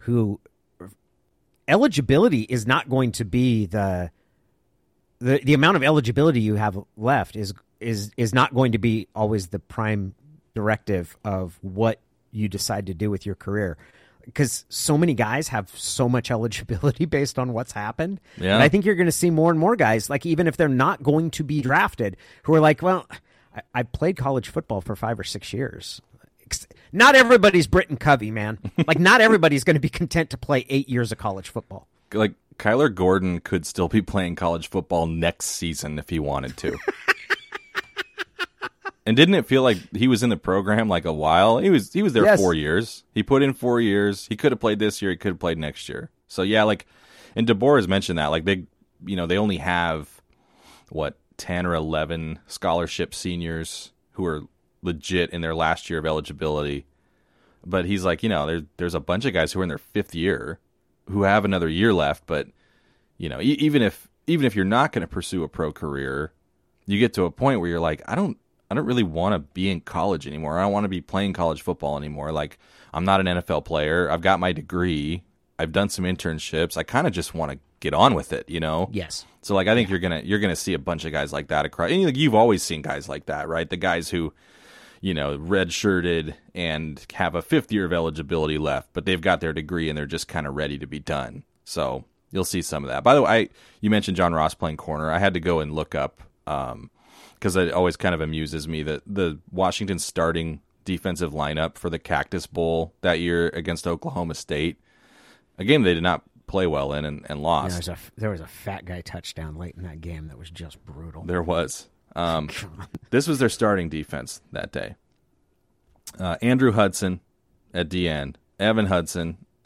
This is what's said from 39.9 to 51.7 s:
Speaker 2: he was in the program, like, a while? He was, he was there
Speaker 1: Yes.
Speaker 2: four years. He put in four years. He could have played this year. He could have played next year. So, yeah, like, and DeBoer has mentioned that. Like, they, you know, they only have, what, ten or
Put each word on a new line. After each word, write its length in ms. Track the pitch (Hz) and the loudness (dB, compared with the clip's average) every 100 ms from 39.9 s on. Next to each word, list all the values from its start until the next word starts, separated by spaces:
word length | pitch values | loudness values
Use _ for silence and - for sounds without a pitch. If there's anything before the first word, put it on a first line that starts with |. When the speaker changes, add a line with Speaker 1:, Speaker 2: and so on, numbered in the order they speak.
Speaker 2:
he 140 | 104 127 | 0 2
was 160 | 113 | 4
in 60 | 120 | 2
the 60 | 98 | 0
program, 520 | - 95 98 107 110 | 0 0 2 2 2
like, 160 | 87 | 0
a 80 | 85 | 0
while? 460 | 78 76 82 104 120 | 0 4 6 6 4
He 120 | 185 | 4
was, 220 | 160 98 | 2 2
he 100 | 185 | 0
was 100 | 208 | 2
there 120 | 117 | 4
Speaker 1:
Yes. 160 | 202 196 | 6 6
Speaker 2:
four 140 | 95 | 6
years. 500 | 80 73 90 113 - _ | 2 2 0 -2 -8 _
He 80 | 107 | -2
put 180 | 107 135 | 2 4
in 120 | 139 | 4
four 260 | 127 123 120 | 0 0 2
years. 460 | 113 101 101 98 - | 4 4 2 -2 -6
He 100 | 107 | 0
could 140 | 147 | 0
have 80 | 120 | 2
played 220 | 113 107 | 2 2
this 200 | 107 - | 0 0
year. 120 | 98 | -2
He 40 | 87 | -2
could 140 | 101 | -4
have 80 | 85 | -2
played 200 | 87 82 | -2 -2
next 300 | 76 - - | -6 -10 -12
year. 220 | - 165 _ - | -12 -12 _ -12
So, 160 | - | -4
yeah, 220 | 95 110 | 0 4
like, 220 | 107 104 - _ _ - - - | 4 2 -4 _ _ -20 -10 -2
and 100 | 113 | 2
DeBoer 300 | 104 131 143 | 4 6 4
has 100 | 90 | 4
mentioned 320 | 98 98 85 | 0 0 0
that. 140 | 73 | 0
Like, 140 | 82 85 | 0 0
they, 180 | 95 87 _ _ _ | -2 -2 _ _ _
you 100 | 90 | -6
know, 140 | 95 85 | -4 0
they 100 | 92 | 2
only 200 | 107 87 | 2 0
have, 640 | 80 87 85 80 76 - _ _ _ _ - - - | 0 0 0 -2 -8 -20 _ _ _ _ -20 -20 -12
what, 280 | 78 73 - _ - | -6 -6 -6 _ -16
ten 300 | - 90 | -6 -4
or 80 | 90 | -2